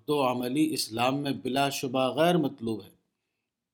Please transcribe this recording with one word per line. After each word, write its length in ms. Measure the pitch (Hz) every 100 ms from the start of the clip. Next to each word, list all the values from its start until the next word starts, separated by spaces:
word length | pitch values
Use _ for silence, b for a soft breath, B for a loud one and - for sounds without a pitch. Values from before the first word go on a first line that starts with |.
| -
دو 220 | 147 131
عملی 440 | 123 123 139 156
اسلام 480 | 123 - 110 123 139
میں 100 | 143
بلا 360 | 113 127 131 139
شبہ 380 | 139 135 131 127
غیر 220 | 131 170 175
مطلوب 460 | 139 - 113 107
ہے۔ 120 | 95 _ _ _ _ _ _ _ _